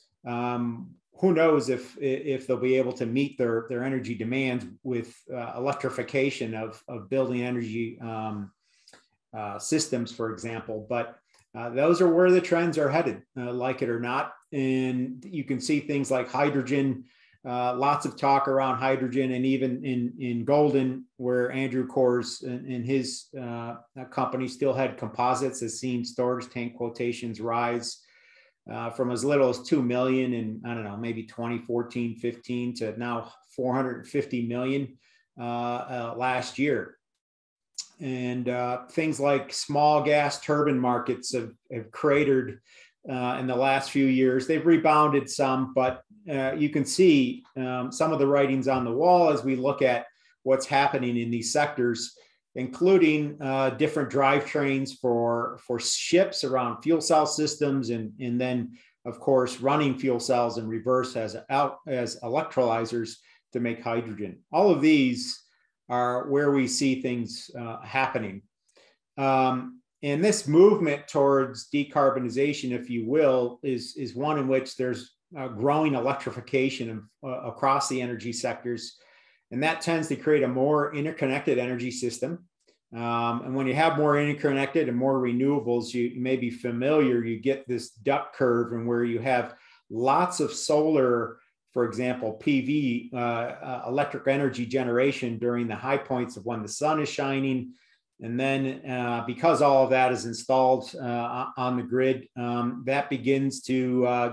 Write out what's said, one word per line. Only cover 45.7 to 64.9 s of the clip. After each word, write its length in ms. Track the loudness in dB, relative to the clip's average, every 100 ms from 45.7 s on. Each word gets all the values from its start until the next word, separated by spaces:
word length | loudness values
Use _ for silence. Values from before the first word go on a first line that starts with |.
but, 280 | 2 0 0 _ -20 -8
uh, 220 | -2 -2
you 160 | 0 0
can 160 | 0
see, 580 | -2 4 8 8 4 -2 -10 -8
um, 340 | -4 -4 -4
some 220 | -2 0
of 60 | 2
the 80 | 4
writings 420 | 4 4 2 2
on 160 | 0
the 80 | 0
wall 380 | 2 6 6 6
as 120 | 4
we 140 | 0 0
look 240 | 0 2
at 240 | 2 2 -4 _ _ _
what's 240 | 2 2 2
happening 500 | 2 2 2 0 -2
in 140 | -2
these 200 | -2 0
sectors, 600 | 0 0 2 0 0 -6 -14 _ _ _
including, 800 | -10 -8 0 6 8 6 4 -2 -4
uh, 300 | -4 0 0
different 400 | 2 0 0 -2
drivetrains 880 | 2 4 4 0 -2 0 0 -2 -4
for, 580 | 0 2 2 0 -4 -8 -6
for 120 | -4
ships 640 | -2 -4 2 4 4 0
around 400 | -2 -2 -2 -4
fuel 180 | 0 0
cell 260 | 4 4 4
systems, 640 | 0 -2 0 -2 0 -2
and, 220 | -4 -4 -8
and 220 | -4 -2
then, 320 | 0 -2 -4 -10 _ _
of 160 | -12 -6
course, 400 | 2 2 2 0
running 380 | 0 2 2 0
fuel 220 | -2 -2
cells 380 | 0 2 2 -2
in 80 | -6
reverse 500 | -6 0 0 0 -4
as 200 | -6 -8 -4
out-, 300 | 0 0 -2 -6
as 320 | -4 -4 -6
electrolyzers 960 | -4 -4 -2 0 2 2 -2 -4 -6 -10 _ _ _
to 80 | -4
make 220 | -2 -4
hydrogen. 560 | -4 -4 -4 -8 -10 -12 _
All 180 | 4 4
of 100 | 6
these 600 | 6